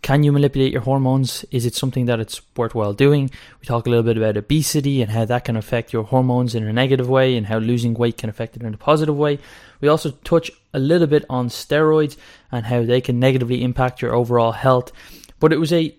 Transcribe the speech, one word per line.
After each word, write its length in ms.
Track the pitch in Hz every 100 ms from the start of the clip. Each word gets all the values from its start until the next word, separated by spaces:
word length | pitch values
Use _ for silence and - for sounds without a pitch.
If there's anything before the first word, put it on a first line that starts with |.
can 220 | - 143
you 100 | 147
manipulate 400 | 143 143 135 131
your 80 | -
hormones? 640 | 117 135 131 135 131 - -
Is 140 | 131 120
it 100 | -
something 300 | 135 123 123
that 120 | 117
it's 220 | 113 - _ -
worthwhile 360 | 117 117 104
doing? 380 | 104 139 147 135 - - -
We 40 | -
talk 220 | 117 120
a 20 |
little 140 | 117
bit 140 | 113 110
about 180 | 110 101
obesity 680 | 101 156 143 151 139 139
and 80 | 110
how 140 | 113 113
that 200 | 120 -
can 100 | 113
affect 380 | 107 120 113
your 100 | 113
hormones 520 | 107 131 127 123 123 113
in 120 | 107
a 60 |
negative 340 | 113 131 135 123
way 300 | 131 131 123
and 100 | 101
how 120 | 110
losing 340 | 110 120 120
weight 240 | 113 120 117
can 120 | 110
affect 280 | - 113 -
it 60 |
in 100 | 117
a 40 | 107
positive 380 | - 151 156 143
way. 240 | 147 143 - - - _
We 80 | 143
also 240 | 156 156
touch 400 | 131 - 165 - - _
a 60 | 147
little 280 | 135 175 160
bit 160 | 147 -
on 180 | 127 123
steroids 680 | - - 147 156 156 151 - - - _
and 140 | 123 110
how 180 | 123
they 160 | 117 127
can 200 | 127 120
negatively 440 | 127 131 120 123
impact 380 | 127 127 127 -
your 120 | 117
overall 380 | 117 120 120 113
health. 400 | 113 131 127 123 - - - - -
But 140 | 156
it 40 | 156
was 140 | 160
a 240 | 170 160